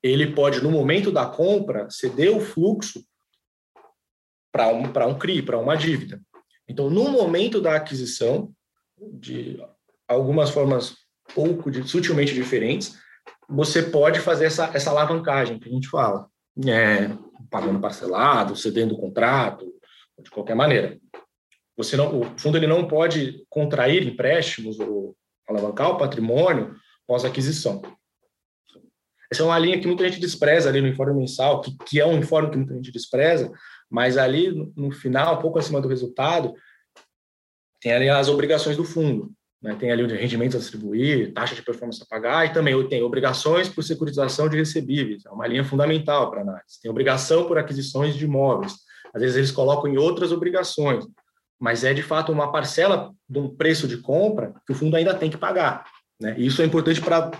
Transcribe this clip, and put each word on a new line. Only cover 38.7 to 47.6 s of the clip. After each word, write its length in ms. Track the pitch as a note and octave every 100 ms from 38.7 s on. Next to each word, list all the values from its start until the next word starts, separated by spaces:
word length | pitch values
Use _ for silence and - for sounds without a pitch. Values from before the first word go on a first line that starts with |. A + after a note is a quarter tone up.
do 80 | D3
fundo, 480 | E3+ E3 D3+ A2 G2+ - _ _
né? 140 | A2
Tem 160 | G#2+ B2
ali 120 | A#2
o 40 | A#2+
de 80 |
rendimentos 400 | G#2 A#2+ A#2 B2
a 40 | B2+
distribuir, 720 | - G#2+ G#2+ G#2+ C#3 C3+ G#2
taxa 220 | G#2 A#2+
de 60 | -
performance 400 | - A#2 A#2+ A2+
a 40 |
pagar, 400 | - A2 A#2 D#3
e 80 | D#3+
também 340 | E3 D3 C3 C3
tem 160 | B2+
obrigações 640 | A#2+ B2+ C3 C3 D3+ F3 F#3
por 160 | -
securitização 640 | D3+ D#3 D#3 C#3 C3 - D3+
de 80 |
recebíveis, 720 | D#3 D#3 D#3+ B2+ C#3+ A2+ G2+
é 40 | -
uma 180 | G2+ A#2
linha 160 | B2
fundamental 640 | C3+ C#3 D3 D#3 D3+ C#3+ A#2+
pra 120 | G#2
análise. 380 | G2+ F2+ _ -
Tem 80 | A2+
obrigação 580 | A#2 C3+ C3 - E3 E3+
por 100 |
aquisições 580 | E3